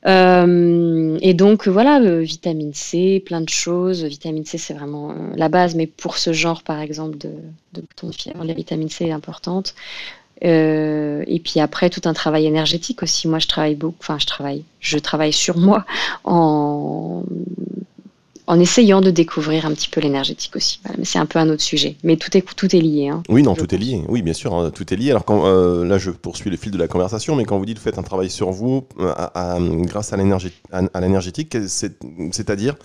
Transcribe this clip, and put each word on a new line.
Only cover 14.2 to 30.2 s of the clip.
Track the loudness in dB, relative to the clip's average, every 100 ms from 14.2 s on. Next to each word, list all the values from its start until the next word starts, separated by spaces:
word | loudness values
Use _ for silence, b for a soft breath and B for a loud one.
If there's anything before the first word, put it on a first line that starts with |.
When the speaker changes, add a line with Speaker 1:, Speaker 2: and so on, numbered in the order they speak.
Speaker 1:
je | -4
travaille, | -6 -6 -8 -12 _
je | -4 -4
travaille | -2 0 0
sur | 0 0 4
moi | 4 4 0 B B B
en, | 0 4 4 2 0 -2 -4 -6 -6 -8 -8 -8 -8 -8 -10 -10 -14 -20 -20 _ _ -20 0
en | 4
essayant | 6 6 6 8
de | 6
découvrir | 4 2 0 -2 -2
un | -2
petit | -4 -4
peu | -2
l'énergétique | 0 -2 -4 -6 -10 -4
aussi. | -4 -6
Voilà, | -10 -8
mais | -4
c'est | -2
un |
peu | 0 2
un | 2
autre | 2
sujet. | -2 -2 -2 -2
Mais | 0 0
tout | 2 -2
est, |
tout | -2 -4 2 4
est |
lié, | 4 2 -2
hein, | -4 2
Speaker 2:
Oui, | 4
non, | 6
Speaker 1:
je | 2
Speaker 2:
tout | -2
est | -2
Speaker 1:
pense. | -2
Speaker 2:
lié. | -4 -2
Oui, | -2
bien | -2
sûr, | -2 -2
hein, | -2 -2
tout | -4 -6
est | -2
lié. | 2
Alors, | 0
quand, | 2 4 6
euh, | 6 4 2 2
là, | 0
je | 0
poursuis | -8 -10 -8 -6
le | -6
fil | -6
de | -4
la | -2
conversation, | 0 -2 -2 -2 -2
mais |
quand | 0 -2
vous |
dites « | -2 -6
faites | -6 -6
un |
travail | -6 -4 -4
sur | -4 -4
vous », | -2 -2 -2 -4 -6
euh, | -4 -2
à, | -6 -6 -4
à, | -2
grâce | -2 -2 -2 -4 -6
à |
l'énergie, | 0